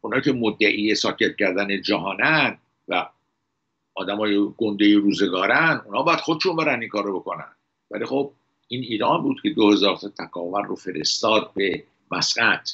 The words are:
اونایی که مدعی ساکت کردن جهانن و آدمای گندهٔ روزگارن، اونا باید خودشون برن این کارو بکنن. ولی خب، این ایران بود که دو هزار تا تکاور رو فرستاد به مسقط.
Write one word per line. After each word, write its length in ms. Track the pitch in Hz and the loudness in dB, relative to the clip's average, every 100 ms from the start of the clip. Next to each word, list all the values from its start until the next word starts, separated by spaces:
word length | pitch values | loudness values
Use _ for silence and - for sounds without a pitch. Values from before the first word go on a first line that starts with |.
اونایی 200 | 113 123 | -2 -2
که 100 | 139 | 0
مدعی 640 | 127 113 104 104 104 104 104 | 0 0 2 2 2 0 0
ساکت 400 | 107 - 101 - | 0 0 -2 0
کردن 460 | 98 92 101 98 | 0 0 -2 -2
جهانن 760 | 92 98 92 95 131 156 127 107 _ _ - | -2 -2 -2 -2 0 2 0 -4 _ _ -4
و 220 | 90 - _ _ _ _ _ _ _ _ | -4 -4 _ _ _ _ _ _ _ _
آدمای 600 | - 92 101 107 101 104 - | -10 -6 -2 0 2 0 -2
گندهٔ 380 | 110 101 104 104 | -4 4 6 6
روزگارن، 840 | 101 90 95 92 98 135 165 143 110 | 4 2 0 2 2 4 2 0 -2
اونا 180 | 104 | -2
باید 160 | 156 156 | 2 0
خودشون 360 | - 165 185 165 | 0 -2 0 0
برن 240 | 151 120 | 0 -2
این 80 | 113 | -4
کارو 300 | 104 101 92 | -4 -4 -4
بکنن. 360 | 92 87 - _ _ _ _ | -6 -10 -12 _ _ _ _
ولی 140 | 107 117 | -8 -4
خب، 280 | 135 139 _ _ _ _ | -2 -4 _ _ _ _
این 160 | 123 | -8
ایران 380 | 120 110 120 165 | -6 -2 0 0
بود 200 | 139 135 | 0 -2
که 80 | - | -2
دو 220 | - 104 | 4 6
هزار 260 | 101 98 92 | 6 4 0
تا 120 | 101 | -8
تکاور 560 | - - 87 87 98 - | -12 -12 -10 -6 -6 -6
رو 100 | 95 | -8
فرستاد 760 | 95 82 73 - 113 107 - | -8 -6 -4 -2 2 2 0
به 320 | - 98 80 - _ _ | -4 -2 -2 -10 _ _
مسقط. 580 | 90 - - 113 90 - | -4 -2 0 0 0 -4